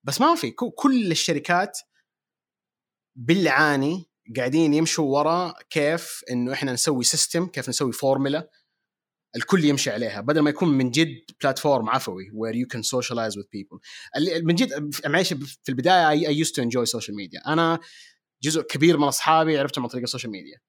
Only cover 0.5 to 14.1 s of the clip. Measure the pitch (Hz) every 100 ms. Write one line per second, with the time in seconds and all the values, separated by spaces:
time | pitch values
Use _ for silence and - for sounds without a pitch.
0.5 | - 240 - 277 254 196 156 - 151 151
1.5 | 175 202 - _ _ _ _ _ _ _
2.5 | _ _ _ _ _ _ 127 120 175 160
3.5 | 135 151 139 139 185 165 _ - 113 127
4.5 | 156 160 147 160 - 143 139 151 175 180
5.5 | - - 160 147 165 - - - 123 123
6.5 | 135 139 120 - 131 117 156 - 170 180
7.5 | - 131 - 131 - 135 135 139 147 160
8.5 | _ _ _ _ _ _ _ _ 117 -
9.5 | 190 147 139 135 107 113 104 113 156 147
10.5 | 147 175 135 127 123 160 123 - _ 139
11.5 | 131 151 131 110 127 117 92 95 107 110
12.5 | 117 123 120 107 127 117 120 113 101 101
13.5 | 104 98 90 - - -